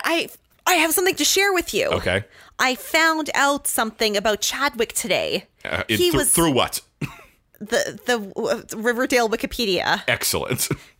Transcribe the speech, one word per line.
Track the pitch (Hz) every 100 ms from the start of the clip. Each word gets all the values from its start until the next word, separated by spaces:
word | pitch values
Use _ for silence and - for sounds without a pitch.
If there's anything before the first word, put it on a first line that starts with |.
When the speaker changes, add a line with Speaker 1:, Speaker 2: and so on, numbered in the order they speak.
Speaker 1:
I, | - 330 226 - _ _ -
I |
have | 359 320
something | 320 370 -
to |
share | 294 381 403
with | 370 339
you. | 196 78
Speaker 2:
Okay. | 87 92 95 107 - - -
Speaker 1:
I | 254 254
found | - 330 330 320 302
out | - 277 285 -
something | - 220 - 220 202
about | 214 208
Chadwick | - 262 285 220 226
today. | - 220 156 78 170 - _
Speaker 2:
Uh, | - - -
it | -
Speaker 1:
He | 359
Speaker 2:
thr-, | -
Speaker 1:
was | 294
Speaker 2:
through | - 165
what? | 123 98 - -
<laughs> | _ - - - _ _ _
Speaker 1:
the, | 208 240 - - -
the, | 240 196 -
uh, | 226 226 - 220
Riverdale | 220 233 254 254 226
Wikipedia. | 226 - - 226 175 - 170 -
Speaker 2:
Excellent. | 120 - 87 67 127 -
<laughs> | - -